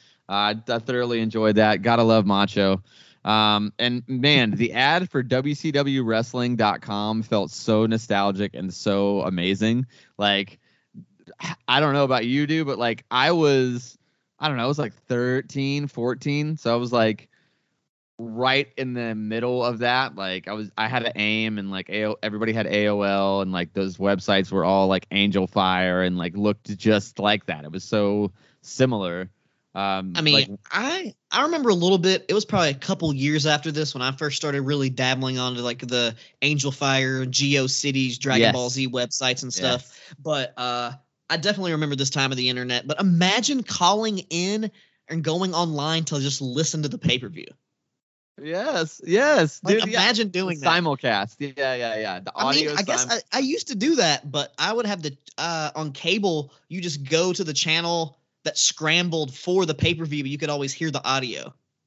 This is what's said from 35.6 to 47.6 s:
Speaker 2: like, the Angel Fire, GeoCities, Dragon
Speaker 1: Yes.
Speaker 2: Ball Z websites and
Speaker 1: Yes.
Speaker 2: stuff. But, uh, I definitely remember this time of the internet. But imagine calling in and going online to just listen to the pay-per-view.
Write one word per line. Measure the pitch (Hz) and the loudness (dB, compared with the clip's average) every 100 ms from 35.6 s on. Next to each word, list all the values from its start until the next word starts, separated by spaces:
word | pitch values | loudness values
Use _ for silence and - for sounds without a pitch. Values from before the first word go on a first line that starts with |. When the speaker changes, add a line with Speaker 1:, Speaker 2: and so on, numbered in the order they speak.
Speaker 2:
like, | 120 120 120 | -6 -6 -2
the | 123 117 113 - - | 0 0 -4 -20 -4
Angel | 143 147 143 | 0 0 -2
Fire, | 135 139 135 131 131 | -2 0 2 2 -2
GeoCities, | 127 131 143 139 131 - 143 135 127 117 | -2 0 2 2 2 0 -2 0 -2 -2
Dragon | 135 127 113 | 0 4 4
Speaker 1:
Yes. | |
Speaker 2:
Ball | 123 123 | 2 -2
Z | 131 131 | -4 -4
websites | 123 120 - 127 127 | -2 -4 -2 -2 -2
and | 127 | -6
Speaker 1:
Yes. | 139 | -4
Speaker 2:
stuff. | 131 123 - - - 147 | -2 -2 -6 -20 -20 -12
But, | 139 143 123 123 | -4 -4 -4 -6
uh, | 123 120 120 131 _ _ - | -6 -4 -6 -10 _ _ -6
I | 165 | -2
definitely | 185 202 180 | 0 -2 -2
remember | 156 151 139 | -2 -2 -2
this | 135 | -2
time | 147 135 | 0 -2
of | 127 | 0
the | 127 | -2
internet. | 123 123 123 139 | -2 -2 -4 -4
But | 156 | 0
imagine | 196 170 185 220 247 269 | 2 4 4 2 0 -2
calling | - - 180 208 220 190 - | -4 2 4 4 0 -4 -4
in | 165 185 214 214 _ _ _ - | -4 -2 -2 -4 _ _ _ -8
and | 165 | -4
going | 156 175 185 | -2 0 0
online | 165 170 147 151 165 156 | 0 0 -2 -2 -2 -2
to | 147 | -2
just | 139 135 | -2 -4
listen | 131 131 156 160 | -4 -2 -2 -2
to | 147 | -4
the | 262 | -2
pay-per-view. | 127 123 107 80 - - | 0 0 -2 -14 -18 -20